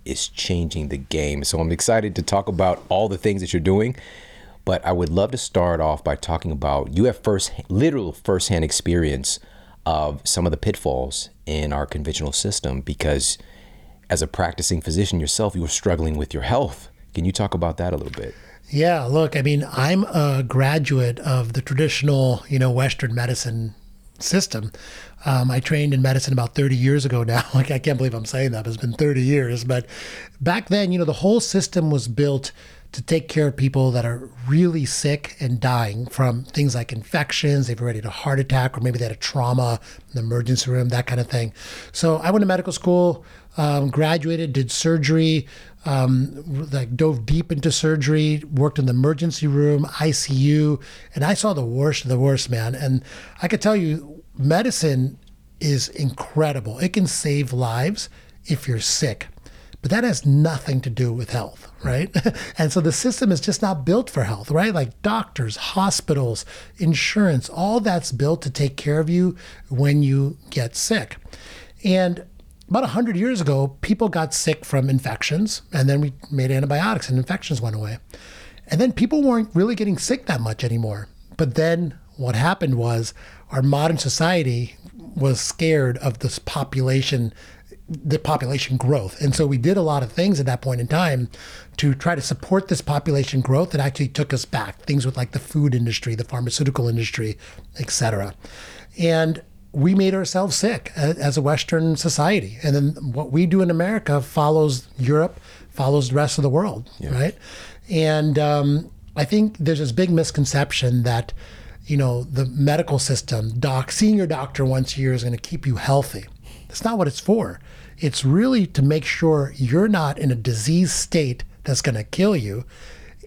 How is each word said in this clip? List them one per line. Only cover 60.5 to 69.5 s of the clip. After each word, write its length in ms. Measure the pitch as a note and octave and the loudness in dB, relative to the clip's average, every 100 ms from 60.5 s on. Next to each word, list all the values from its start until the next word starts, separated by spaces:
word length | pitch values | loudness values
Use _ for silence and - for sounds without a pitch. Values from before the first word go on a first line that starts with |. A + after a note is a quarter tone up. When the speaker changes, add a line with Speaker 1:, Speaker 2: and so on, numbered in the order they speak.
| C#3+ - C3 | 0 -2 -2
Speaker 2:
to 100 | B2+ | -2
do 220 | A2+ B2 | -2 -2
with 180 | A#2 A#2 | -2 -4
health, 400 | B2 G#2+ - - - | -6 -6 -12 -20 -10
right? 260 | - B2+ F3+ E3+ A3+ - | -4 -2 -2 0 0 -2
<laughs> 220 | - - | -6 -2
And 140 | D#3+ | 0
so 80 | F3+ | 2
the 120 | E3 | 0
system 380 | - B3+ - A3+ | 2 0 0 2
is 100 | E3 | 2
just 220 | - - | 0 -2
not 220 | G3+ E3+ | -2 -2
built 260 | B2+ G3+ - | 2 2 2
for 140 | - | -2
health, 260 | G#2 G#2+ G#2+ | -2 -2 -2
right? 240 | D3+ G#3 | 0 2
Like, 260 | F3 B2+ - | 0 -2 -2
doctors, 540 | G#3 A3 G3 - A2+ - | -2 -2 -2 -4 -6 -6
hospitals, 880 | - - G3 - - C#3+ B2 A2 - - - - | -6 0 0 0 0 0 0 -4 -8 -16 -18 -2
insurance, 680 | E3 D3 - G#3+ G3 C3+ - | 0 2 0 2 2 2 -2
all 300 | E3+ F#3+ A#3 | -4 0 0
that's 320 | G#3+ F3 - | 2 0 -2
built 320 | A#2 C#3+ E3+ | -2 0 0
to 80 | C#3 | -2
take 260 | C3 C#3+ C3+ | -2 -2 -2
care 220 | D3 D3+ | -2 0
of 100 | D#3 | 2
you 280 | F3 F3+ F3 - | 2 2 0 -10